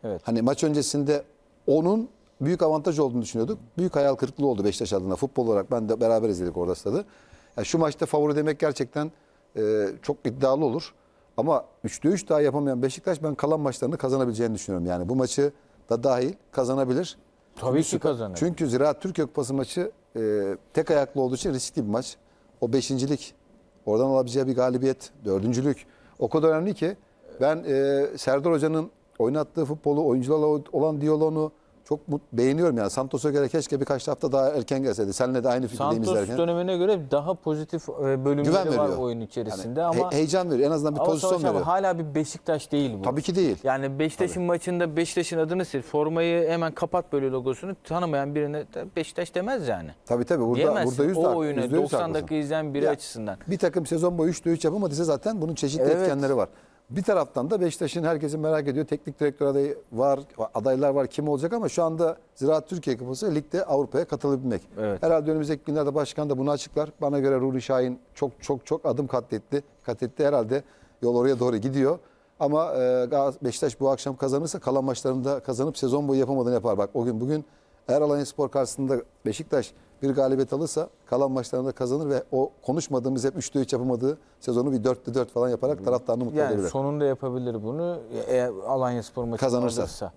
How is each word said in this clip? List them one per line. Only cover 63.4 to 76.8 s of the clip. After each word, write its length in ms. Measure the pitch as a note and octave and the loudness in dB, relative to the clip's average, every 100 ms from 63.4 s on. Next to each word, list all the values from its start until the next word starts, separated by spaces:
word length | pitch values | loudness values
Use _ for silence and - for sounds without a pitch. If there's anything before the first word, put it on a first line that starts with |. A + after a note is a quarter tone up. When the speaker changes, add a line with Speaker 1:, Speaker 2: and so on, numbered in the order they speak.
| D3 E3+ | -2 -4
Speaker 2:
Avrupa'ya 400 | F#3+ C#3+ C3+ C3 | 0 0 2 0
katılabilmek. 580 | E3+ C#3+ C#3+ C#3 C3 G#2 - - | 0 -2 0 0 0 -4 -6 -6
Speaker 1:
Evet. 220 | G#2+ F#2+ | -2 0
Speaker 2:
Herhalde 280 | D#3+ E3 D3+ | 2 2 2
önümüzdeki 340 | D#3 D3+ D3+ | -2 0 -4
günlerde 300 | - D3 C#3+ | -2 -2 0
başkan 360 | C#3 C#3+ - D3+ | 0 -2 -4 -2
da 80 | C3+ | 0
bunu 120 | C3+ | 0
açıklar. 400 | C#3+ - - D#3 - | -2 -2 -4 -4 -2
Bana 180 | C#3+ C#3+ | -2 2
göre 220 | C3+ C3 | 2 2
Ruhi 220 | C3 C3 | 2 -2
Şahin 380 | A#2 C3 B2+ B2 _ | 0 2 2 -2 _
çok, 280 | - C#3 - | -4 -4 -4
çok, 240 | - C#3 - | -6 -6 -2
çok 200 | D#3+ D#3+ | -2 0
adım 200 | B2 C3+ | -2 -2
kat 260 | B2+ A#2 | -2 -2
etti. 300 | A2 - C#3+ C#3+ _ - | -8 -4 -4 -6 _ -8
Kat 160 | A#2 | -6
etti. 240 | B2 - C#3+ | -6 0 2
Herhalde 360 | C#3+ A2 C3+ - - _ _ | 2 2 -2 -4 -20 _ _
yol 140 | A#2+ A#2+ | 2 4
oraya 240 | B2+ C3 | 4 4
doğru 160 | B2 A#2 | 2 2
gidiyor. 420 | B2 C3+ C3+ E3+ - _ _ _ | 0 2 2 0 -6 _ _ _
Ama, 340 | D3 D3+ D#3+ | 0 2 0
e, 300 | C3+ B2+ B2+ B2 | 2 2 2 2
Gaz-, 340 | C#3 C#3 C3 | 2 0 0
Beşiktaş 360 | B2+ A#2 D3+ - | -6 -2 -2 0
bu 100 | C3+ | 0
akşam 260 | C3 - C3 | 0 -2 -4
kazanırsa 420 | C3+ C#3 D#3+ F3+ | -2 0 -2 -4
kalan 260 | - C3+ | 0 0
maçlarında 560 | C3+ A#2+ C3+ C3 B2+ C#3 | 0 -2 -2 -2 0 -2
kazanıp 380 | - A#2+ C#3+ D3+ | -4 -2 -2 -2
sezon 300 | C3+ C3+ D3 | 0 0 2
boyu 120 | C3+ | 2
yapamadığını 340 | B2+ C3+ A#2+ | 2 2 2
yapar. 240 | B2 G#2+ | 0 0
Bak 120 | G2+ | 0